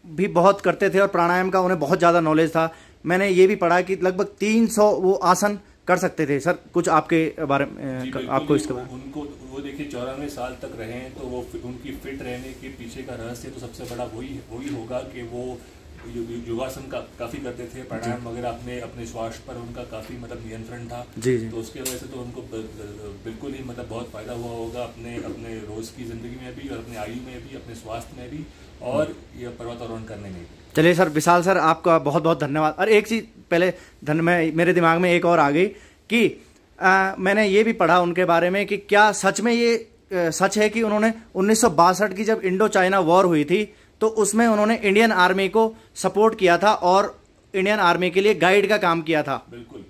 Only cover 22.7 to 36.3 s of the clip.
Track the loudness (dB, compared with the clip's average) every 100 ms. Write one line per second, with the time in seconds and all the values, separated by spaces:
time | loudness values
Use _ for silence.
22.7 | -16 -16 -16 -16 -14 -16 -12 -12 -12 -12
23.7 | -14 -12 -12 -12 -14 -14 -12 -10 -10 -10
24.7 | -10 -12 -12 -12 -10 -10 -12 -12 -12 -12
25.7 | -12 -12 -14 -12 -12 -12 -14 -14 -14 -12
26.7 | -12 -12 -12 -10 -10 -12 -14 -14 -16 -16
27.7 | -16 -12 -12 -12 -16 -14 -12 -14 -18 -20
28.7 | -12 -4 -2 -2 -6 -18 -14 -14 -12 -12
29.7 | -10 -10 -10 -12 -14 -12 -14 -16 -20 -4
30.7 | 4 4 6 4 2 4 4 4 4 4
31.7 | 2 4 4 4 0 2 0 0 0 0
32.7 | 0 4 4 4 -4 -4 -20 -2 2 2
33.7 | -2 -16 -10 -2 0 2 2 2 2 4
34.7 | 4 4 4 4 4 4 4 4 4 0
35.7 | -2 -20 _ -2 2 2